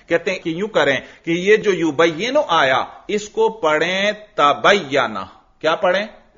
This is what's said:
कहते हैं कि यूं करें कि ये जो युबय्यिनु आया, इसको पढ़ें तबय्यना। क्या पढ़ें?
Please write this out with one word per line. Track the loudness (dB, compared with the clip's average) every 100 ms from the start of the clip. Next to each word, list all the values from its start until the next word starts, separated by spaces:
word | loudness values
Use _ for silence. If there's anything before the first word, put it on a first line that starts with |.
| -2
कहते | -2 -2
हैं | -6
कि | -6 -6
यूं | -4
करें | 0 0 0
कि | -4 -12 -6
ये | -2 2 2
जो | 2
युबय्यिनु | 0 0 2 0 0 -2 -2 0
आया, | 2 2 2 -2 -10 -6
इसको | -6 -4 -2 -2
पढ़ें | 0 0 0 0 -2 -2
तबय्यना। | -4 -8 0 2 2 2 2 2 -2 -2 -4 -12 -16 _ _
क्या | -2
पढ़ें? | 0 0 -2 -4 -14 _